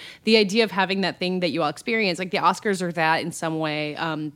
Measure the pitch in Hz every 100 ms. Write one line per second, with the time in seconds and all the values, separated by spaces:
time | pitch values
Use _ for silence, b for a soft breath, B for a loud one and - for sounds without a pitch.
0 | B B 214 220 202 220 220 185 185 196
1 | 175 - 180 185 175 151 151 - - 226
2 | 202 165 185 185 175 190 220 185 180 170
3 | 160 160 170 - 165 160 156 151 151 147
4 | 165 156 151